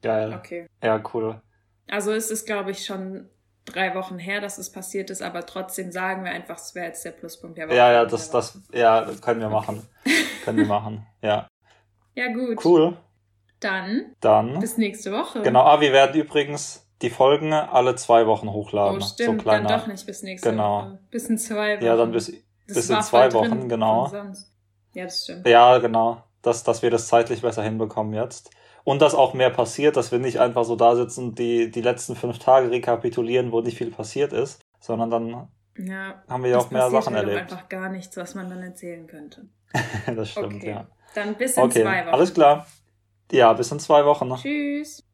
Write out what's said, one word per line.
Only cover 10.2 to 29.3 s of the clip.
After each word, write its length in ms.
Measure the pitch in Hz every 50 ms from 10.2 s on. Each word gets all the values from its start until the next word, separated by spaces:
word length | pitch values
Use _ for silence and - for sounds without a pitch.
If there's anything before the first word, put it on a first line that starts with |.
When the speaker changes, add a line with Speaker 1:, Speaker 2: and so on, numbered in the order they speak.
| 254 - - -
Speaker 1:
Können 160 | - - 110 -
wir 60 | 104
machen, 420 | 101 104 104 104 107 107 107 - _ _ _
ja. 260 | - 107 104 104 - _ _ _ _ _ _ _ _ _ _ _ _ _ _
Speaker 2:
Ja, 160 | - 247 247 226
gut. 300 | 233 254 240 226 226 -
Speaker 1:
Cool. 340 | 165 175 165 156 170 175 - _ _ _ _ _ _ _ _ _ _ _ _
Speaker 2:
Dann 540 | - 208 190 190 185 190 214 269 403 - - _
Speaker 1:
Dann 380 | - 110 107 110 110 117 135 170
Speaker 2:
bis 180 | 214 226 - -
nächste 340 | 220 202 196 - - 196
Woche. 320 | 196 233 330 - - 240 208
Speaker 1:
Genau, 180 | - 123 - -
ah, 180 | 156 147 147
wir 120 | 151 143 131
werden 260 | 135 135 131 135 156
übrigens 680 | 147 - - 151 143 143 147 143 - - - - _ _ _ _
die 80 | - 120
Folgen 420 | - - 131 135 147 156 156 156 156
alle 420 | 151 151 - - 127 123 127 120
zwei 320 | 120 - - 117 117 113 110
Wochen 220 | 110 101 - 107
hochladen. 480 | 101 107 101 - - 104 101 98 98 95
Speaker 2:
Oh, 0 | 98 - - -
Speaker 1:
So 180 | - - 113
Speaker 2:
stimmt, 0 |
Speaker 1:
kleiner 320 | - - 220 - - 208 208
Speaker 2:
dann 0 |
doch 200 | 214 233 226 220
nicht 180 | 202 185 -
bis 160 | - - - -
nächste 320 | 190 190 185 - 117 110
Speaker 1:
Genau. 40 | 214
Speaker 2:
Woche. 400 | 208 208 104 101 98 95 - - _ _
Bis 180 | - 117 - -
in 80 | 226 214
zwei 420 | - - 220 208 214 208 208 208
Wochen. 60 | 117 117
Speaker 1:
Ja, 80 | 117 113
dann 140 | 120 117 113
bis, 200 | 117 107 - - - _ _ _ _ _ -
Speaker 2:
Das 220 | 202 - - 180
Speaker 1:
bis 0 |
in 100 | - 214
Speaker 2:
war 20 | 214
Speaker 1:
zwei 260 | - - 120 131 131
Speaker 2:
voll 20 |
drin 280 | 117 113 110 117 110 127
Speaker 1:
Wochen, 100 | 131 123
genau. 180 | 120 113 110 110
Speaker 2:
von 180 | 110 117 127 139
sonst. 460 | 202 - - 98 - - - _ _ _ _ _ _ _ _ _ _
Ja, 120 | 180 185
das 180 | - - - -
stimmt. 200 | - - 90 -
Speaker 1:
Ja, 320 | 123 117 117 120 123 127 123
genau. 440 | 113 117 113 113 113 117 120 120 _ _ _ _
Dass, 220 | - 120 117 117 -
dass 180 | - 113 -
wir 80 | - 120
das 160 | 113 113 117 -
zeitlich 340 | - 117 117 117 123 107
besser 200 | 120 120 107 - 107
hinbekommen 500 | 110 110 110 110 104 - 113 107 107 107
jetzt. 360 | 110 - - - - _ - _ _ _ _ _ _ _
Und 180 | - 139 139
dass 120 | 156 143 -
auch 180 | - 135 131